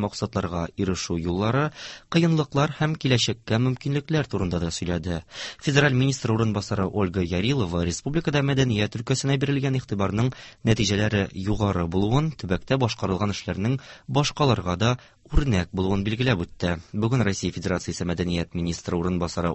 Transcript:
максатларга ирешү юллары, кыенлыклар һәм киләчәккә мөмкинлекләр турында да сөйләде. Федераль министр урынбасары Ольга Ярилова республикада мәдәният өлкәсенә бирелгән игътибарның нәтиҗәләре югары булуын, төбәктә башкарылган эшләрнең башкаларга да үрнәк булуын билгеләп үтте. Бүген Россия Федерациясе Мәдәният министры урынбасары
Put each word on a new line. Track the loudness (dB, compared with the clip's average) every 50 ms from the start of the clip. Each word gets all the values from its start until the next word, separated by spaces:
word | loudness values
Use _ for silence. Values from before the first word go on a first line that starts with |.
| -2
максатларга | -4 -4 -4 -6 -4 -2 -2 -2 -2 -2 -4 -4 -4 -2
ирешү | -2 0 0 0 -2 -2 -4 -4 -2
юллары, | -2 -2 -2 0 0 0 0 0 -2 -2 -6 -10 -16 -16 -16 -18 -12 _
кыенлыклар | 2 2 4 4 4 2 0 0 0 0 0 0 0 -2
һәм | -2 -2 -2 -2
киләчәккә | 0 2 2 2 2 0 -2 -4 -2 -2 0 2
мөмкинлекләр | 2 0 0 -2 -4 -2 -2 -2 -2 0 0 0 0 0
турында | -2 -2 -2 0 0 0
да | -2 -2
сөйләде. | -2 -4 -4 -2 -2 -2 -2 -4 -4 -6 -6 -10 -14 -12 -12 -12 -14 -4 -2
Федераль | 2 4 4 4 4 4
министр | 2 2 2 0 -2 -2 0 2
урынбасары | 2 2 2 0 -2 -2 -2 -2 -2 -2
Ольга | -2 0 0 0 0 2 0 -2
Ярилова | 0 0 0 0 0 2 0 0 0 0 0 0 0
республикада | -2 -4 -4 -2 -2 -2 -2 0 0 2 2
мәдәният | 2 2 2 2 2 2 0 0 0 -2 -6
өлкәсенә | -2 -2 -2 0 2 0 0 0
бирелгән | 2 0 0 0 0 0 -2 -2
игътибарның | -2 -4 -2 0 0 0 2 0 0 0 -2 -4 -14 -20 -20 _ 2 2
нәтиҗәләре | 2 4 2 2 2 2 2 2 2 2 0 0
югары | -4 -6 -2 -2 0 2 2 2 2 0 0 0
булуын, | 2 2 2 2 2 2 0 0 -4
төбәктә | -6 -4 -4 -2 -4 0 0 0 2
башкарылган | 2 0 0 -2 -2 -2 0 0 0 -2
эшләрнең | -2 -4 -4 -6 -4 -2 0 0 0 -2 -4 -10 -20 -18 -10 -2
башкаларга | 0 0 0 0 0 2 4 4 4 4 2 0 0
да | 2 2 2 2 0 -4 -16 _ _ _ 2 2
үрнәк | 4 4 4 2 2 2 0 -2
булуын | 0 2 2 2 2 0
билгеләп | 0 -2 0 0 0 2 0 -2
үтте. | -6 -6 -4 -2 -2 -2 -4 -6 -8 -4
Бүген | -2 0 0 2 2 2
Россия | 2 0 0 -2 -4
Федерациясе | -4 -2 -2 -2 -2 -2 -2 -4 -6 -4 -2
Мәдәният | -2 -2 0 0 0 0 -2 -2 -4 -4
министры | -4 -2 -2 -4 -4 -4 -2 -2 0
урынбасары | 0 0 0 0 -2 -2 -2 -2 -2 -2